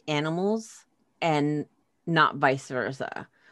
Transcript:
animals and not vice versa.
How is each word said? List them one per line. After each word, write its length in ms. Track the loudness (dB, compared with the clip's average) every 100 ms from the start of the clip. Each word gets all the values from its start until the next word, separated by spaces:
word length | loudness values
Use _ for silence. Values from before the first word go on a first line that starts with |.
| -2
animals 800 | -2 0 0 0 -2 -4 -18 _ _ _ _
and 460 | 0 2 2 0 -6 _ _ _ 0
not 300 | 4 4 4
vice 320 | 2 2 -2
versa. 600 | -4 -4 -4 -8 -10 -14 _ _